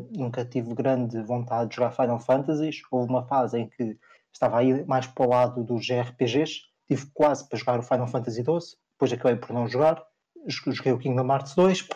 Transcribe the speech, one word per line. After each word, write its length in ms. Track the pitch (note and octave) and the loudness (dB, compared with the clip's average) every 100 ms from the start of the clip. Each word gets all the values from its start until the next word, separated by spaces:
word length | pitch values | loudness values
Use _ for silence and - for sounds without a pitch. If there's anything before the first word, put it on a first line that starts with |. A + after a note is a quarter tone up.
| - | -4
nunca 340 | A2+ B2 A#2+ A#2+ | -6 -4 -4 -4
tive 280 | C3 A#2 | -4 -4
grande 480 | A#2+ C3+ B2+ A#2+ A2+ | -2 0 0 0 -4
vontade 460 | A2 B2 A#2+ A#2 A#2 | -4 -4 -2 -2 -2
de 60 | - | 0
jogar 160 | A#2+ | 0
Final 280 | - B2 A#2 | 0 0 0
Fantasies. 640 | - C3+ C#3+ D3+ D#3 D3+ - | 2 2 2 -2 -2 -6 -4
Houve 200 | B2+ B2 | -2 0
uma 180 | B2+ B2 | -2 0
fase 320 | C#3 A#2 A#2 | 0 0 -2
em 100 | A2 | -4
que 280 | - A#2 G#2 _ _ _ | -4 -6 -6 _ _ _
estava 260 | - B2 A#2 | -2 0 4
aí 260 | C3 C3 - | 4 2 2
mais 200 | C3 B2 | -2 -2
para 200 | - B2+ | 0 2
o 40 | |
lado 340 | B2 B2 B2 A#2 | 4 4 0 -4
dos 240 | A#2+ - | -4 -2
R 240 | B2 A#2+ | -2 -2
P 120 | - B2 | -2 0
Gs. 440 | B2+ D#3 - - _ - | 2 0 -4 -18 _ -4
Tive 180 | C#3 - | -4 -4
quase 340 | - D3+ C3 - | 2 2 2 -4
para 120 | A2+ | -6
jogar 200 | - B2 | 0 -2
o 40 | |
Final 240 | A#2+ B2+ B2 | 0 0 0
Fantasy 340 | B2+ A#2+ A2+ | -4 -4 -4
doze, 340 | A#2+ E3 E3+ - _ | -2 -2 -4 -16 _
depois 200 | - C3 | -2 -2
acabei 240 | A#2 C3 A#2 | 2 2 0
por 160 | - | -2
não 140 | A#2+ A#2 | -4 -2
jogar. 360 | B2+ D#3 D#3+ - _ _ - C4+ | 2 2 2 -4 _ _ -14 -10
Jo-, 240 | C3+ - | -6 -4
joguei 200 | A2+ C3+ | -2 0
o 60 | A#2+ | 0
Kingdom 340 | C#3 B2 C3 | 0 0 0
Hearts 220 | C3+ C#3 | 0 0
dois, 340 | - F#3+ F#3 - | 2 4 2 -4